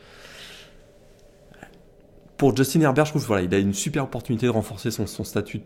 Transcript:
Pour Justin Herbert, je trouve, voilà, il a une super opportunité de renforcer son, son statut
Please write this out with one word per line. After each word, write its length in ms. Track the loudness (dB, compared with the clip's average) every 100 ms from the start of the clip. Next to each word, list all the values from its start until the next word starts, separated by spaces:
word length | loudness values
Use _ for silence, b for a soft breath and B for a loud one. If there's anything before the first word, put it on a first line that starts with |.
| B B B B B B B B B _ -20 -20 -20 _ -20 -20 -20 -20 -20 -20 _ -20 -20 2
Pour 180 | 4 4
Justin 240 | 2 4
Herbert, 240 | 4 4
je 60 | 2
trouve, 140 | 0 0
voilà, 160 | 0
il 120 | 2
a 40 | 2
une 160 | 2
super 300 | 0 -4 -4
opportunité 420 | -4 -6 -4 0 0
de 40 |
renforcer 400 | 0 -2 -6 -6
son, 160 | -4 -6
son 180 | -6
statut 360 | -6 -4 -4 -10